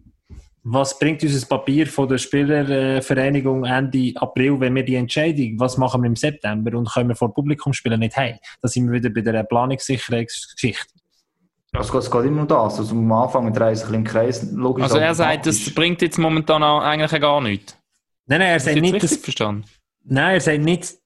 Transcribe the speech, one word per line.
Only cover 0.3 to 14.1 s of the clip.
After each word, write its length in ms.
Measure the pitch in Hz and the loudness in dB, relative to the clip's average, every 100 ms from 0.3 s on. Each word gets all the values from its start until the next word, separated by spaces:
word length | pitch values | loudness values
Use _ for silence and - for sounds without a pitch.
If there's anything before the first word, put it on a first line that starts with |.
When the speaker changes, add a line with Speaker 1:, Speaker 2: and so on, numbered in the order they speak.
| - - _ | -20 -20 _
Speaker 1:
Was 360 | 117 131 135 - | -2 0 0 0
bringt 240 | 151 147 | 0 0
uns 100 | 156 | 0
das 120 | 139 123 | -2 -2
Papier 420 | 135 139 143 147 | -2 0 0 0
von 200 | - 135 | 0 0
der 80 | 131 | 0
Spielervereinigung 1500 | - 143 143 147 139 135 135 135 131 135 135 143 135 131 123 | 0 0 2 0 0 0 0 0 0 0 2 2 0 0 0
Ende 460 | 127 135 131 127 - | 0 0 0 -2 -2
April, 440 | 123 - 135 139 | -4 0 2 2
wenn 160 | 127 131 | 0 0
wir 80 | |
die 120 | 127 127 | 0 -2
Entscheidung, 580 | 120 151 160 147 120 110 | -2 0 0 0 -2 -2
was 200 | 127 131 | -2 0
machen 240 | 127 123 | 0 2
wir 60 | 120 | 0
im 80 | 113 | 0
September 600 | 151 147 104 107 113 117 | -2 -2 -4 -4 -2 -2
und 120 | 113 | -2
können 180 | 127 120 | 0 0
wir 60 | 120 | 0
vor 180 | 117 | 0
Publikum 380 | 147 143 147 143 | 0 -2 -2 -2
spielen, 260 | 131 120 113 | -2 0 0
nicht 160 | 113 - | 0 0
heim? 180 | 123 117 - - | -4 -6 -18 -8
Da 60 | 123 | -4
sind 200 | 127 120 | 0 0
wir 60 | 120 | 0
wieder 80 | 117 | -2
bei 120 | 110 | -2
der 220 | 110 113 | 0 0
Planungssicherheitsgeschichte. 1500 | 104 120 127 131 - 123 - 120 117 - - - 120 - - _ _ _ _ _ _ _ _ | 0 0 0 -2 -4 -6 -2 -4 -4 -10 -14 -4 -4 -4 -10 _ _ _ _ _ _ _ _
Speaker 2:
Also 260 | 123 - 127 | -6 -2 -2
es 100 | - | 0
geht 140 | 120 131 | 0 2
immer 160 | 151 | 0
um 60 | 147 | 2
das. 300 | 151 107 113 | 2 2 0
Also 160 | 107 113 | -2 0
am 160 | 113 | 2
Anfang, 340 | 113 123 131 117 | 2 2 0 0
wir 60 | |
drehen 240 | 113 113 110 | 2 2 0
sich 100 | 101 | -2
ein 60 | |
bisschen 40 | 110 | -2
im 80 | |
Kreis. 480 | 107 | 0